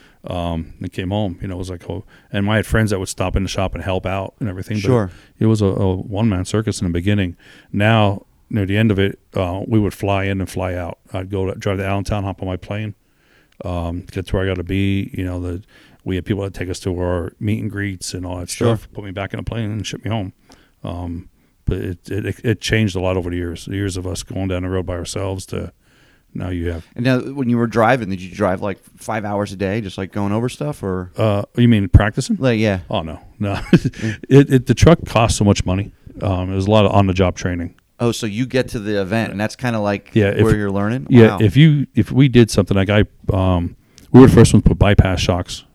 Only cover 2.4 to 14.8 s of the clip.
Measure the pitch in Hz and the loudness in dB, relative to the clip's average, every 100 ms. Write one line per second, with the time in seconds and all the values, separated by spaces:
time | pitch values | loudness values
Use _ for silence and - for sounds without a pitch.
2.4 | 101 107 - 113 107 98 95 - 92 98 | 0 0 2 2 2 0 -4 -4 -2 -2
3.4 | 95 - 92 85 92 92 92 95 98 - | -2 -2 -4 -4 -4 -4 -4 -6 -6 -8
4.4 | 107 92 92 107 98 123 95 - - - | -8 -8 -8 -4 0 0 0 -8 -14 -2
5.4 | 110 110 98 - 98 92 110 101 113 92 | 2 2 2 0 0 -2 -4 -2 0 0
6.4 | 95 107 104 95 92 85 92 104 90 85 | -2 -2 -2 -2 -2 -2 0 0 0 -6
7.4 | - - _ 101 104 113 104 101 - _ | -18 -20 _ 0 4 4 4 0 -8 _
8.4 | - 110 95 101 113 98 98 - _ 95 | -6 -4 0 2 2 2 0 -2 _ -4
9.4 | 90 95 104 110 98 - 98 98 98 98 | -4 -4 0 0 0 -2 -2 0 0 -2
10.4 | 90 - 92 90 87 - _ 95 95 98 | -4 -4 -4 -4 -8 -12 _ -10 -6 -4
11.4 | 95 104 104 98 98 98 98 104 98 95 | -4 -4 -4 -4 -2 -4 -4 -4 -4 -6
12.4 | 95 92 - 104 107 - _ _ _ _ | -8 -8 -8 -8 -8 -12 _ _ _ _
13.4 | _ - 87 87 85 87 90 98 92 101 | _ -12 -6 -6 -6 -8 -10 -10 -4 -2
14.4 | 95 90 85 95 | -2 -4 -4 -2